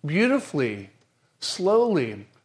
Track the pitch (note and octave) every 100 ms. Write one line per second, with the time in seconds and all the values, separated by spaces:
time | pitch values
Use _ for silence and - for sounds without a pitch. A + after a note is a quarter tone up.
0 | D3 F3 B3 C4+ - C#3+ A#2+ G2+ G2 _
1 | _ _ _ _ - - F#3 A3 A#3+ F3+
2 | A#2 G#2 - _